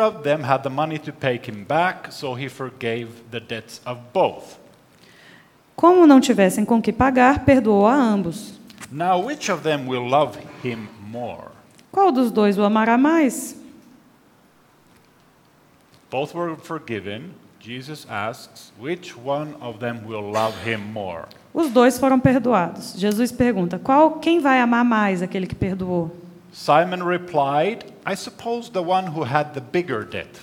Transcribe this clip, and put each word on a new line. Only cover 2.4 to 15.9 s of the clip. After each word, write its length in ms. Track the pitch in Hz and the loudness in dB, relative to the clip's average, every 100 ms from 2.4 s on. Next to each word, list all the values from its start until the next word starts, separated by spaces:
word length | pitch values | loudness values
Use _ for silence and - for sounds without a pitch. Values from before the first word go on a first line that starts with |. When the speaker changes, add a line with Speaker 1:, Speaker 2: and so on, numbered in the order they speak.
| 143 | -10
Speaker 1:
forgave 580 | - 127 - 117 117 113 117 - | -10 -12 -6 -6 -6 -8 -14 -14
the 80 | 117 | -12
debts 420 | 113 113 - - - | -10 -12 -12 -16 -12
of 160 | 123 117 | -12 -6
both. 440 | 190 151 - - - - _ _ _ - _ - - _ _ _ - | 0 0 -2 -14 -20 -20 _ _ _ -20 _ -20 -20 _ _ _ 2
Speaker 2:
Como 300 | 330 359 320 | 6 8 10
não 120 | 269 | 8
tivessem 460 | 262 202 185 - 208 | 6 4 4 2 2
com 160 | 226 | 2
que 100 | 220 | 0
pagar, 540 | 220 262 254 247 285 269 | 0 0 4 4 4 4
perdoou 420 | 269 220 202 208 | 4 4 4 6
a 80 | 285 | 4
ambos. 640 | 240 202 170 151 - - - - - | 2 2 -2 -6 -14 -18 -20 -20 -14
Speaker 1:
Now, 320 | 139 175 180 220 | -4 0 0 0
which 260 | 302 - | -6 -4
of 120 | 170 | -2
them 240 | 151 147 127 | -2 -2 -2
will 200 | 127 123 | -4 0
love 300 | 139 143 - - - | 2 2 -4 -18 -10
him 240 | 127 113 107 110 | -8 -8 -12 -16
more? 500 | 101 117 117 87 - - - - _ | -16 -12 -10 -12 -16 -20 -20 -20 _
Speaker 2:
Qual 200 | - 392 | 2 2
dos 180 | 254 240 | 4 2
dois 260 | 214 208 196 | 4 2 4
o 60 | |
amará 340 | 208 220 226 240 | 2 4 4 4
mais? 580 | 285 330 277 - - - - - - - _ _ _ _ _ _ _ _ _ _ _ _ _ _ _ _ _ _ _ | 4 4 2 0 -10 -14 -20 -20 -20 -20 _ _ _ _ _ _ _ _ _ _ _ _ _ _ _ _ _ _ _